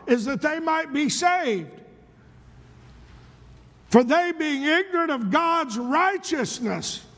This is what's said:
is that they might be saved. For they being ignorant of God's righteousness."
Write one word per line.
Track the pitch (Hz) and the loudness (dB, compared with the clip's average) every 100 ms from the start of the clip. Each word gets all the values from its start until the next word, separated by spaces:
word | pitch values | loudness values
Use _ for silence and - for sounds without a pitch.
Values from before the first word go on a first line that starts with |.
| - | 0
is | 240 226 | 0 0
that | 269 | -2
they | 302 320 | -2 -2
might | 320 320 320 | -2 -2 -2
be | 277 285 | -2 -2
saved. | - 349 359 285 196 147 - - - - - - - - - - - - - - - - - - - - - - | 0 2 2 0 -2 -6 -14 -20 -20 -20 -20 -20 -20 -20 -20 -20 -20 -20 -20 -20 -20 -20 -20 -20 -20 -20 -20 4
For | 226 | 4
they | 240 320 349 | 6 4 2
being | 330 302 277 | -2 -2 0
ignorant | 294 330 381 349 330 | 2 2 2 0 0
of | 269 202 | -2 0
God's | 294 339 330 277 220 | 0 2 0 -2 -4
righteousness." | 247 302 370 392 - 311 214 - 220 170 - - - | -2 2 2 -2 -4 -4 -4 -4 -6 -4 -6 -10 -14